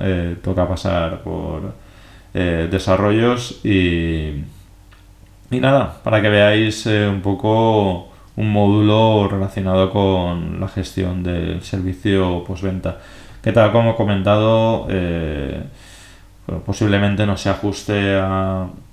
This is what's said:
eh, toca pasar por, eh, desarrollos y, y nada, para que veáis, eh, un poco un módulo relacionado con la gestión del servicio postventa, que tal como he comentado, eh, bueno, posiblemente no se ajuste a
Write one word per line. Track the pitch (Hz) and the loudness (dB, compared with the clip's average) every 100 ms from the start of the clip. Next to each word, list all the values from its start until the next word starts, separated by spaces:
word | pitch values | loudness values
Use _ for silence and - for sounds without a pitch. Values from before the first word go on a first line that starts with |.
eh, | 98 90 85 85 | -2 -2 -4 -6
toca | 98 90 90 | -4 -2 -2
pasar | 87 95 85 82 87 | -2 -2 -2 -4 -6
por, | 90 85 80 80 98 - - - - - - | -8 -8 -8 -8 -10 -14 -20 -20 -20 -20 -8
eh, | - 87 85 85 | -4 -2 0 0
desarrollos | 95 101 95 104 110 120 123 123 - | -2 0 2 2 2 2 0 -4 -6
y, | 107 98 90 85 82 80 78 73 73 - - - - - - - - - - | 0 2 2 0 -2 -4 -4 -8 -10 -14 -20 -20 -20 -20 -20 -20 -20 -20 -6
y | 123 | 0
nada, | 131 139 92 - | 2 2 0 -4
para | 110 107 | 0 2
que | 104 | 4
veáis, | 104 104 107 110 - 113 | 6 6 4 2 -2 0
eh, | 107 104 | 2 2
un | 98 | 0
poco | 98 92 107 110 113 107 98 87 - - - - | -2 -2 0 2 4 4 2 -2 -8 -20 -12 -4
un | 107 | 0
módulo | 104 101 104 104 107 113 107 98 | 2 4 4 4 4 4 4 2
relacionado | 98 95 104 95 92 95 | 0 -4 -4 0 2 2
con | 107 98 92 87 87 82 85 | 2 2 2 0 -4 -6 -6
la | 92 | -6
gestión | 95 - - 90 90 | -6 -6 -4 -4 -4
del | 90 87 85 85 | -4 -4 -4 -6
servicio | - 98 92 92 104 95 90 87 | -6 -6 -4 -4 0 2 2 -2
postventa, | 90 87 95 92 87 - - - - - | -6 -6 -6 -4 -6 -8 -14 -20 -20 -8
que | 110 | 0
tal | 113 104 | 4 4
como | 117 117 | 4 2
he | 110 | 0
comentado, | 104 98 95 107 110 113 113 113 101 | 0 0 2 2 4 2 2 -2 -2
eh, | 95 87 85 80 73 69 71 139 - - - - - - - - | -2 -2 -2 -4 -6 -6 -8 -12 -18 -20 -20 -20 -20 -20 -16 -10
bueno, | 85 | -8
posiblemente | 101 98 107 101 101 98 104 | -6 -2 0 2 2 0 0
no | 98 | -2
se | 101 | -2
ajuste | 95 101 98 - 104 101 98 | -2 -4 -6 -4 -2 0 0
a | 95 95 95 95 92 - - | 0 -2 -2 -4 -6 -12 -20